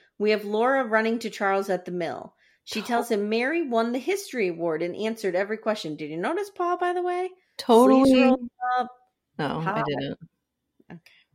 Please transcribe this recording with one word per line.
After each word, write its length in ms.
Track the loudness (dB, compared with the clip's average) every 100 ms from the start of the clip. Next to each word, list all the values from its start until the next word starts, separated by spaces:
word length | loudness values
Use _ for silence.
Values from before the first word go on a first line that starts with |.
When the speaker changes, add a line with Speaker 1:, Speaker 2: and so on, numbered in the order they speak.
| _ -2
Speaker 1:
we 140 | 0
have 120 | 2
Laura 380 | 0 0 2 2
running 340 | 2 0 0 -2
to 100 | -6
Charles 400 | -4 0 0 0
at 160 | -4
the 60 | -4
mill. 420 | -6 -4 -6 -12 _ _ _
She 160 | -10 -8
Speaker 2:
To- 60 | -2
Speaker 1:
tells 220 | -2 0
him 160 | -2 0
Mary 380 | 0 0 -2 0
won 240 | 0 0
the 80 | -2
history 480 | -2 -4 -4 -2 -2
award 320 | 0 -2 -2
and 140 | -4
answered 400 | -4 -6 -4 -2
every 220 | -2 -2 -4
question. 380 | -4 -4 -6 -8
Did 120 | -8
you 80 | -4
notice, 320 | -4 -4 -6
Paul, 280 | -4 -2 0
by 160 | -2
the 80 | -2
way? 280 | -2 -4 -6 -10 _ -6
Speaker 2:
Totally. 520 | 6 8 8 8 6
Speaker 1:
Sleeves 100 | 6
rolled 260 | 6 4 -2 -8 -2 -2
up. 100 | -4 -10 _ _ _ -6
Speaker 2:
No, 220 | -4 -4
I 20 |
Speaker 1:
Hot. 220 | -2 -2
Speaker 2:
didn't. 320 | -2 -2 -4 -8 -16 _ _ _ _ _ -20
Speaker 1:
Okay. 80 | -20 _ _ _